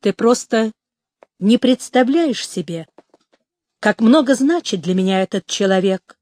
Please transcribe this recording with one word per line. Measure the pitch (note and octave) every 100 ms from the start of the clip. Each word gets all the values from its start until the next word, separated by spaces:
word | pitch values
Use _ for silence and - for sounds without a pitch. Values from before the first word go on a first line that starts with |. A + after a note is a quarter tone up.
«Ты | G3+
просто | - A3+ B3 - A3+ A3 - _ _ _ _ _ _
не | F#3+ A#3+
представляешь | B3 B3+ - B3+ B3+ D4+ E4 A3 -
себе, | - E3 E3 D#3+ _ _ _ _ _ _ _ _ _
как | G#3+ G#3
много | A3+ D4 C4 C4+
значит | C4+ E4+ - F#3+
для | D#3+ F#3
меня | F#3 F#3+
этот | F#3+ G3+ -
человек» | - G3 F#3+ F#3+ F#3+ _ _